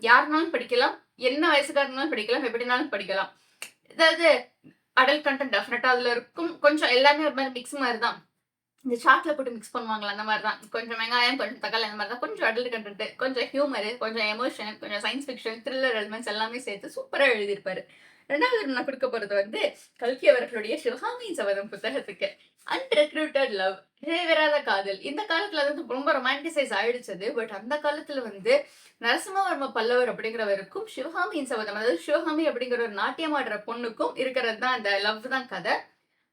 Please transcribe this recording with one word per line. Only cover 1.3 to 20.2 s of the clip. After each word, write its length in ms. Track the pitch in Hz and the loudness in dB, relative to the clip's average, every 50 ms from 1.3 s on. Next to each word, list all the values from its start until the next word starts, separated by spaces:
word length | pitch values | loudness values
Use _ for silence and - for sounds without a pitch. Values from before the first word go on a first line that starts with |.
| 269 294 330 339 | 2 2 4 4
வயசுக்காரனாலும் 600 | 302 285 285 311 294 277 277 269 262 269 277 311 | 4 4 4 2 2 2 2 2 0 -2 -2 -2
படிக்கலாம், 320 | 277 220 208 220 240 285 269 | -2 -2 0 0 0 0 0
எப்படினாலும் 460 | 233 214 233 240 247 247 247 302 - | -2 -2 -2 0 0 0 0 0 -2
படிக்கலாம். 420 | 214 202 202 180 190 170 - - - _ _ _ _ _ - - _ _ _ - | -4 -4 -4 -2 -2 -2 -4 -4 -8 _ _ _ _ _ -18 -18 _ _ _ -8
அதாவது, 580 | - - 330 320 330 330 339 320 277 247 247 - _ _ _ - - _ _ _ _ 254 | 0 4 4 4 6 6 6 6 6 6 2 -6 _ _ _ -20 -20 _ _ _ _ 4
அடல்ட் 260 | 262 269 285 302 294 | 6 6 4 2 2
கண்டென்ட் 300 | 294 269 262 277 254 - | 0 -2 -2 -2 0 0
டெஃபினட்டா 300 | - - - 240 226 262 | 0 0 -2 -2 0 2
அதுல 240 | 262 254 240 247 247 | 4 4 4 2 0
இருக்கும். 480 | 240 233 - - _ - 330 330 320 - | 0 -2 -4 -6 _ -6 -6 -6 0 4
கொஞ்சம் 300 | - 294 302 302 311 240 | 4 4 6 6 4 4
எல்லாமே 360 | 247 247 269 285 294 302 311 | 4 6 8 6 6 6 2
ஒரு 100 | 294 247 | 0 0
மாதிரி 160 | 262 269 262 | 0 -2 -2
மிக்ஸ் 240 | 254 247 247 - - | -4 -8 -10 -8 -6
மாதிரி 240 | 277 269 240 240 220 | -2 -2 -2 0 0
தான். 280 | - - - - - _ _ _ _ _ _ _ _ _ _ _ | -2 -2 -2 -6 -12 _ _ _ _ _ _ _ _ _ _ _
இந்த 160 | - 262 240 233 233 | -6 -4 -4 4 6
சாட்ல 300 | 302 269 285 - 330 294 | 6 6 6 4 0 -2
போட்டு 160 | 302 269 254 | -2 -4 -6
மிக்ஸ் 260 | 240 220 214 - - | -8 -10 -10 -8 -6
பண்ணுவாங்களா, 300 | 247 226 226 214 214 208 | -6 -4 -4 -4 -4 -4
அந்த 160 | 202 196 202 | -4 -4 -4
மாதிரி 200 | 214 220 214 202 | -2 0 0 0
தான். 160 | 202 214 208 - 214 - | 0 -2 -4 -4 -6 -8
கொஞ்சம் 280 | - 226 220 233 233 226 | -6 -6 -6 -6 -6 -6
வெங்காயம், 380 | 226 226 240 247 240 247 269 | -2 0 2 2 2 2 2
கொஞ்சம் 340 | 262 214 214 262 - - 202 | 0 -2 -4 -6 -6 -6 -4
தக்காளி, 100 | 214 233 | -2 -2
அந்த 240 | 226 208 208 214 208 | -2 -2 -4 -6 -6
மாதிரி 40 | 190 | -6
தான். 100 | 233 254 | -6 -6
கொஞ்சம் 360 | 311 311 440 - 320 226 220 | -6 -6 -4 -2 0 0 0
அடல்ட் 140 | 233 247 247 | 0 -2 -4
கண்டென்ட், 480 | 233 220 214 202 202 190 220 - - | -4 -6 -8 -10 -8 -8 -8 -8 -6
கொஞ்சம் 280 | - 254 262 262 247 277 | -4 -4 -4 -2 -2 -4
ஹியூமர், 540 | 269 - 269 285 285 262 220 202 208 240 240 | -2 0 0 0 0 -2 -2 -4 -4 -6 -6
கொஞ்சம் 280 | 226 220 220 226 214 | -6 -4 -2 -2 -2
எமோஷன், 520 | 208 214 226 247 269 - - 214 214 214 - | -2 -2 -2 -4 -4 -4 -6 -8 -10 -10 -10
கொஞ்சம் 240 | - 202 208 202 | -8 -8 -6 -4
சயின்ஸ் 240 | 208 214 226 269 277 | -4 -4 -4 -4 -6
ஃபிக்ஷன், 360 | - 254 - - 226 220 233 | -8 -10 -8 -8 -8 -8 -8
த்ரில்லர் 340 | - 269 262 262 262 254 233 | -6 -6 -2 0 0 0 0
எலிமெண்ட்ஸ் 300 | 214 208 208 214 226 240 | 0 -2 -4 -6 -8 -6
எல்லாமே 320 | 226 208 214 220 220 233 247 | -6 -4 -2 -4 -4 -6 -8
சேர்த்து 340 | 247 233 202 196 240 311 - | -8 -8 -10 -10 -10 -12 -10
சூப்பரா 180 | 523 539 - - | -10 -8 -4 0
எழுதியிருப்பாரு. 720 | - 277 269 233 214 202 202 202 190 - 190 185 190 - - - - - - - _ _ - | 4 4 4 4 2 0 -2 -4 -4 -6 -6 -8 -8 -10 -12 -18 -20 -20 -20 -20 _ _ -4
ரெண்டாவது 360 | 277 294 392 508 508 453 415 | 0 2 2 4 4 2 0
நான் 200 | 277 262 247 311 | 0 -2 -2 -2
கொடுக்க 220 | 285 254 254 269 | -4 -4 -2 -2
போறது 280 | 254 254 226 214 190 202 | -2 -2 -2 -2 0 0
வந்து 420 | 202 196 214 226 427 370 - - - - - _ | 0 0 0 -2 -2 -2 -2 -2 -6 -16 -20 _
கல்கி 320 | - 247 233 262 269 | -6 -4 -4 -2 4